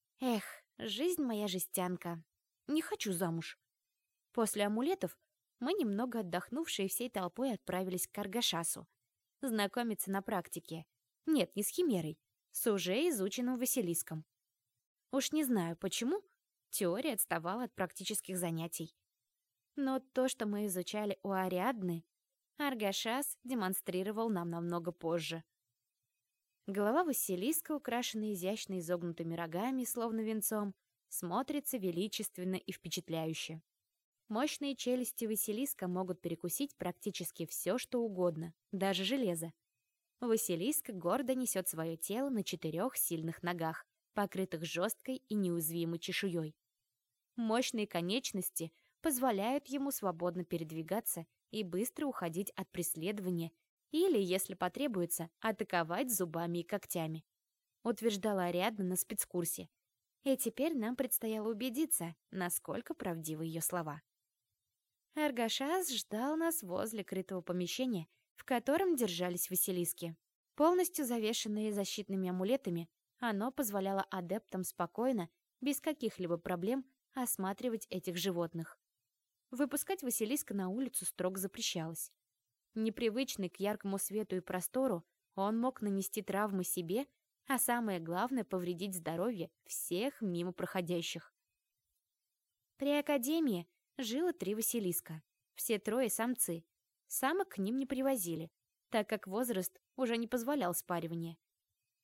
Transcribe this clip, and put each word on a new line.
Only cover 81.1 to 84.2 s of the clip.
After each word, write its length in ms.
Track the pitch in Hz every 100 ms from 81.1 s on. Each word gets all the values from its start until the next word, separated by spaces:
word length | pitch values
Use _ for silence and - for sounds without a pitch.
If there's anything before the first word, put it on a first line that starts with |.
| - 185 190
запрещалось. 720 | 190 - 226 180 160 165 - _ _ _ _ _ _
Непривычный 760 | 220 220 220 233 214 269 - 185
к 100 | -
яркому 400 | 202 214 202 190
свету 360 | - 202